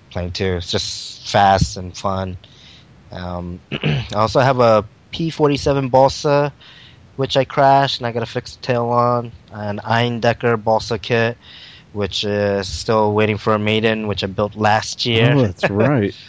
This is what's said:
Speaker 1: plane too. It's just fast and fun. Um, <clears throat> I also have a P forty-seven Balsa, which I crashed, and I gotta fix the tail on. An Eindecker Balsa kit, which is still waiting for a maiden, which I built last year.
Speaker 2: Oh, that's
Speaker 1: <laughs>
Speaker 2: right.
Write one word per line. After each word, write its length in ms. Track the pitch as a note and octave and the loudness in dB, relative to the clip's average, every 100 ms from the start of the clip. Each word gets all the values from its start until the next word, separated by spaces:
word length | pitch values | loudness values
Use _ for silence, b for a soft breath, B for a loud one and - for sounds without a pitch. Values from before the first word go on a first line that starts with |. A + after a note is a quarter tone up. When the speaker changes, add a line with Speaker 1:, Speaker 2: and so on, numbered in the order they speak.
| - | -6
Speaker 1:
plane 200 | F#2 F2 | -8 -8
too. 260 | F2 F#2+ F2+ | -4 -4 -4
It's 140 | F2 | -4
just 560 | G#2 - - - - - | -6 -6 -10 -14 -16 -4
fast 500 | G#2+ G2 F#2+ - G2 | 2 4 4 2 -2
and 200 | F#2 - | -12 -8
fun. 400 | G2+ F#2+ F#2+ F2+ B B B B B - - | -6 -4 -6 -8 B B B B B -20 -18
Um, 480 | F2+ F2+ F2 F2 F2+ _ | -12 -10 -8 -10 -12 _
<clears throat> 60 | |
I 340 | - D3+ C#3+ - | -6 -4 -4 -4
also 260 | G#2 A2 C#3+ | 0 2 4
have 200 | C3 B2+ | 2 4
a 260 | A#2 A2 G#2 _ _ | 6 4 2 _ _
P 180 | - E3 | -6 -6
forty-seven 600 | - D3+ C#3 D3+ C#3 C3+ | 0 0 2 0 0 2
Balsa, 640 | C3 C3+ - D#3 C#3+ C#3+ - B B B B - - | 4 4 2 0 2 0 -4 B B B B -20 -8
which 220 | C3+ C#3 | -2 0
I 80 | B2+ | 0
crashed, 540 | - C#3 C3+ C#3 - | 2 4 6 4 -2
and 80 | A#2+ | -4
I 40 | |
gotta 140 | A#2 A2+ | -4 -6
fix 300 | B2 - - | -8 -10 -14
the 60 | |
tail 280 | - A#2+ A#2+ | -4 -2 0
on. 420 | A#2+ A#2+ A#2+ A#2+ - - | 2 2 0 -4 -14 -18
An 260 | G#2+ G#2 G#2 | -10 -8 -8
Eindecker 800 | A2+ A#2 A#2+ A#2 A#2 A2 A#2+ A2+ | -2 0 0 0 0 0 0 0
Balsa 380 | A2 A2 - A2 | 0 0 0 -8
kit, 380 | - A#2 A2+ A#2 B B B B B | -2 0 0 -2 B B B B B
which 320 | G#2 G2 - G#2 | -8 -6 -4 -4
is 420 | G#2 G2+ G2+ F#2+ | 0 0 -2 -4
still 460 | - - A2 G#2+ | -8 0 2 2
waiting 240 | G#2 G#2+ G#2+ | 2 0 0
for 160 | A2+ | 0
a 60 | G#2+ | 0
maiden, 480 | G#2+ A2 A2 A2 G#2+ | 2 2 2 0 -2
which 180 | G2 G2+ | -4 -6
I 20 | |
built 300 | F#2 G#2 G#2 | -2 -4 0
last 480 | G#2+ G#2+ - - B2 | 2 2 -2 -8 -2
year. 260 | A2+ A#2+ | 2 4
Speaker 2:
Oh, 100 | C#3 | 4
that's 260 | A2+ F2 - | 2 0 -2
Speaker 1:
<laughs> 0 | |
Speaker 2:
right. 440 | G2+ B2+ C#3+ G2 - | 2 2 2 0 -4